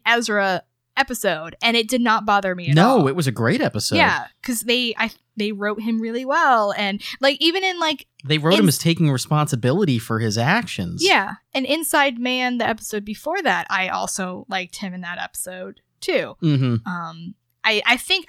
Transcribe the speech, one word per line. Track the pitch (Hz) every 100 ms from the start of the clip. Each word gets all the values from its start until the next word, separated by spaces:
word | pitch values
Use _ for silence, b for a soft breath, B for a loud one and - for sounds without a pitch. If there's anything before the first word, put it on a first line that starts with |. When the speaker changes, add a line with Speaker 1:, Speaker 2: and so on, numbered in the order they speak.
| 220
Speaker 1:
Ezra | 240 226 208 196 175 - _ _ 254
episode, | 269 240 202 165 165 -
and | 233 233
it | 220
did | 254
not | 240 220 214
bother | 202 196 180
me | 170
at | 151
Speaker 2:
No, | 220 254
Speaker 1:
all. | 135
Speaker 2:
it | 139
was | 135
a |
great | 110 117 247
episode. | - 107 - 330
Speaker 1:
Yeah, | 254 156 - _
'cause | - 233
they, | 226 247 240 -
I, | 220 - _ 214
they | 208
wrote | 202 208 208
him | 220 226
really | 226 240 262
well, | 320 302 233 202 202
and, | 202 202 B B
like, | 277 285
even | 330 381
in, | 381 349
like, | 320 302 - _ 135
Speaker 2:
They | 156
wrote | 151 208
him | 190
Speaker 1:
in |
Speaker 2:
as | -
taking | 170 165 156
responsibility | 127 - 151 147 123 123 175 180 117
for | - 110
his | 113 107
actions. | 127 220 - - 90 90 370
Speaker 1:
Yeah, | 277 196 - _
and | 269 254
Inside | 311 302 311 277 233
Man, | 247 254 247 247
the | 220
episode | 220 - 208 208
before | 208 285 381
that, | 269 175 -
I | 190 185
also | 185 190 - 185 190 -
liked | 190 180 -
him | 190 180
in |
that | 175 180
episode, | 180 - 185 185 190 - _ _
too. | - 285 127 -
Speaker 2:
Mm-hmm. | 165 139 131 117 147
Speaker 1:
Um, | 175 165 165 170 - _ _
I, | 220 214 233
I | 247
think, | - 370